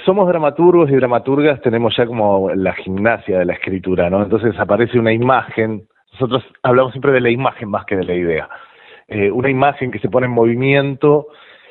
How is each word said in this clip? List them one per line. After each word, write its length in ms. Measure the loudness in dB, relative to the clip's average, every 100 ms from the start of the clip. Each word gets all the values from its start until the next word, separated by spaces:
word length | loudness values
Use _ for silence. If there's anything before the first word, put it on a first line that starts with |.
| 0
somos 200 | 2 2
dramaturgos 640 | 0 0 2 4 4 4
y 40 |
dramaturgas 640 | 2 2 0 0 0 2 0
tenemos 340 | 0 0 0
ya 120 | 0 -2
como 440 | 0 2 2 0
la 180 | 0 -2
gimnasia 640 | -4 -6 -2 0 -2 -2 -2
de 60 |
la 80 | 0
escritura, 560 | -4 -6 -6 -2 -2 0
¿no? 140 | 0
Entonces 360 | 0 0 0 -2
aparece 400 | 0 0 0 0
una 140 | 0
imagen, 720 | 2 2 0 -2 -4 -4 -6 -14 _ _
nosotros 300 | -6 -4 -4 -6 _
hablamos 300 | 0 2 2
siempre 200 | -2 0
de 80 | 2
la 100 | 2
imagen 380 | 0 -2 -4 -6
más 160 | -8
que 120 | -4 -4
de 80 |
la 100 | -2
idea, 340 | -2 -2 -4 -6 -14 -20 -20 -20 -20 -10
eh, 220 | -2 -2
una 200 | 0 -2
imagen 400 | 0 0 0 -6
que 80 | -6
se 100 | -4
pone 180 | -2 0
en 60 |
movimiento 920 | 2 2 2 2 2 0 0 2 2 0 -14 -20 -20 -20